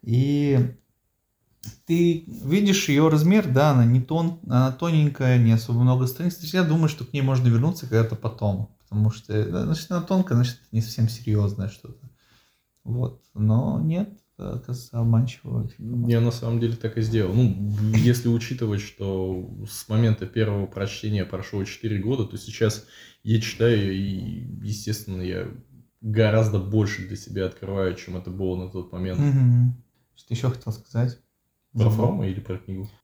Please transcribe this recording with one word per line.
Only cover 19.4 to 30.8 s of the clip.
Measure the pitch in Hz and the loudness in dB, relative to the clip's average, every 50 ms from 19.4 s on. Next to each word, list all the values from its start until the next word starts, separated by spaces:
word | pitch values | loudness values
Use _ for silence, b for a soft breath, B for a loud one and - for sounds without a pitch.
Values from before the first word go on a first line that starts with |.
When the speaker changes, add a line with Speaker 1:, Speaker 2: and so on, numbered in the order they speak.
| 92 - - 101 104 107 | -8 -10 -12 -14 -14 -12
Speaker 2:
с | - - - - | -14 -14 -8 -2
момента | 107 113 117 113 110 - 117 | 0 2 4 4 2 0 -2
первого | 104 - 113 110 104 104 101 98 | -6 -2 -2 0 0 0 -4 -4
прочтения | 92 - 95 98 101 - - - 110 104 101 92 | -6 -6 -6 -6 -6 -6 -8 -6 -2 -2 -2 -2
прошло | - - 90 - - - 101 95 | -4 -6 -10 -10 -8 -6 -6 -6
четыре | - - - - 110 107 98 | -6 -10 -8 -6 -4 -4 -2
года, | 95 110 135 131 107 | -2 -2 -2 -2 -4
то | - - | -6 -6
сейчас | 107 - - 107 - 117 110 - - B B B B B B B B _ | -14 -14 -14 -4 0 0 0 0 -2 B B B B B B B B _
я | 107 113 110 | 2 2 2
читаю, | 110 - - - 113 120 117 107 98 98 95 | 2 -2 -2 2 4 4 4 4 2 0 -2
и, | 95 98 98 95 92 90 90 90 87 - - - 98 104 | -2 -4 -4 -4 -6 -6 -8 -8 -10 -10 -12 -12 -10 -8
естественно, | 104 104 - - 104 107 - - - 95 90 | -8 -8 -6 -4 -6 -6 -6 -6 -10 -8 -6
я | 90 90 90 92 90 85 - - - _ - - _ _ _ _ | -6 -6 -6 -6 -8 -10 -12 -16 -20 _ -20 -20 _ _ _ _
гораздо | 113 110 104 110 110 107 104 110 110 107 104 101 | -8 -4 2 2 4 4 4 4 2 2 0 -2
больше | 92 95 104 110 104 98 - - 95 | -2 0 2 2 2 2 -2 -8 -10
для | 92 101 | -10 -10
себя | - - - 101 98 95 | -12 -12 -10 -6 -4 -4
открываю, | 87 - - - 95 98 98 95 92 87 | -4 -6 -8 -10 -6 -4 -2 -2 -2 -4
чем | - - - 90 | -6 -10 -12 -12
это | 90 90 92 | -10 -10 -10
было | 90 95 98 92 92 | -8 -4 -4 -4 -4
на | 92 92 92 | -4 -8 -10
тот | - 95 87 - - | -10 -12 -12 -10 -10
момент. | 90 92 95 92 90 | -8 -6 -6 -2 0
Speaker 1:
Мгм. | 143 143 135 135 131 123 120 120 123 123 123 - - _ _ _ _ _ _ | 0 2 2 4 4 4 4 4 4 2 0 -4 -14 _ _ _ _ _ _
Что | _ _ _ 117 | _ _ _ -8
еще | - - - | -4 -4 -4
хотел | - - - 113 | -4 -4 -8 -10
сказать? | 104 - | -10 -10